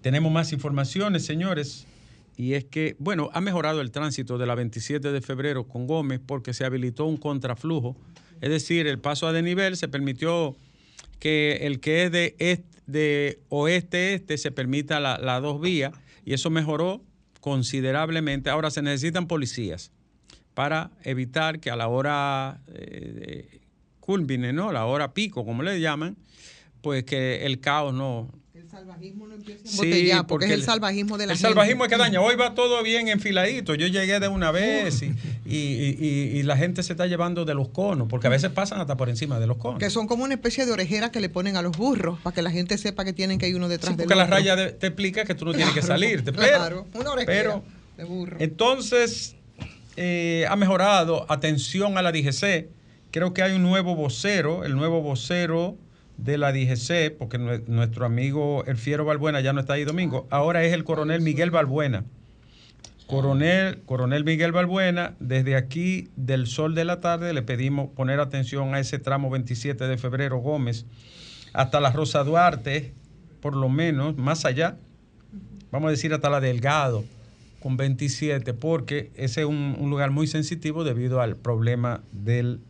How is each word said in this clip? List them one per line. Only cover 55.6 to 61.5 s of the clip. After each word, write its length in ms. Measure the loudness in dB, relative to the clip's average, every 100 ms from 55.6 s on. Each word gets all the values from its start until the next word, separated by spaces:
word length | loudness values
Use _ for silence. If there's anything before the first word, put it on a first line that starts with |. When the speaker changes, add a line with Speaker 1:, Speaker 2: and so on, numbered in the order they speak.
| -2 -6 -18 -20 -20 -8
Speaker 1:
de 140 | -2 0
la 140 | 2
D 160 | 2 2
G 80 | 0
C, 340 | 0 2 0
porque 280 | -2 -8 -4
nue-, 260 | -2 -4 0
nuestro 380 | 2 2 0 0
amigo 580 | 0 0 0 0 0 -2
El 100 | -2
Fiero 280 | 0 0
Balbuena 360 | 0 2 2 2
ya 120 | 2
no 80 | 2
está 140 | 0
ahí, 100 | 0
Domingo, 420 | 0 0 0 -2 0
ahora 340 | 2 4 4
es 80 | 4
el 120 | 2
coronel 360 | 0 0 2 2
Miguel 300 | 2 2 4